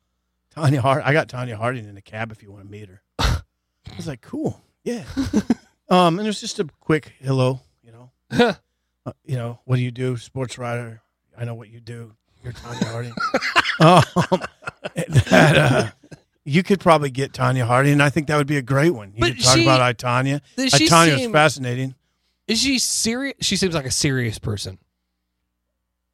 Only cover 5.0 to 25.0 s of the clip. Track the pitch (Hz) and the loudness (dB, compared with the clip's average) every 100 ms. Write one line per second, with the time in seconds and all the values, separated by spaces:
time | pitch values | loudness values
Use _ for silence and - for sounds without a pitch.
5 | - - 262 - - - _ _ - 180 | -10 -8 -4 -4 -2 -6 _ _ 0 4
6 | 175 170 214 202 220 - 160 _ - 156 | 4 2 -4 -6 -10 -8 -8 _ -2 -2
7 | - _ 131 135 127 131 _ _ 117 117 | -2 _ -4 0 0 -2 _ _ _ -20
8 | 127 _ _ - 240 180 _ _ _ _ | -20 _ _ 0 2 0 _ _ _ _
9 | 143 - - 127 117 120 - 127 123 120 | -16 -16 -8 -8 -6 -10 -2 -2 -2 -4
10 | 127 123 - 131 120 - 120 120 120 113 | -4 -4 -8 -10 -10 -8 -8 -8 -10 -16
11 | _ _ _ - 120 117 110 120 113 117 | _ _ _ -12 -10 -10 -16 -20 -18 -18
12 | 113 110 _ _ 123 113 120 120 110 117 | -18 _ _ _ -16 -16 -14 -6 -6 -6
13 | 120 117 - - - - - - 160 180 | -10 -8 -4 -4 -2 -2 0 4 6 8
14 | 120 175 - 185 - _ - - - - | 6 0 0 -2 -4 _ -18 -16 -14 -10
15 | - 151 - 185 160 156 143 131 120 - | 0 2 4 6 6 4 2 2 -2 -6
16 | - - _ _ 151 147 185 196 185 160 | -20 -20 _ _ -2 0 2 0 4 4
17 | 143 127 135 - 127 131 117 123 143 143 | 2 -4 -8 -2 0 0 2 2 4 4
18 | 143 170 143 151 143 147 117 135 160 127 | 4 2 0 0 0 -2 0 2 2 0
19 | 98 107 349 127 127 135 165 131 123 117 | -8 -2 -2 2 4 4 4 4 2 0
20 | 123 123 135 143 _ - 262 - 311 170 | -2 0 0 -4 _ -4 0 2 6 6
21 | 165 139 247 156 151 139 127 123 131 131 | 6 4 0 2 2 2 -6 -4 -6 -10
22 | _ _ _ _ - 220 262 254 - - | _ _ _ _ -4 -2 0 0 -2 -2
23 | 220 240 269 - - 185 190 165 131 - | -2 -4 -6 -6 -4 -2 -2 -2 -4 -2
24 | 151 131 120 104 127 101 - 98 _ _ | -2 -2 -2 -4 -8 -8 -8 -14 _ _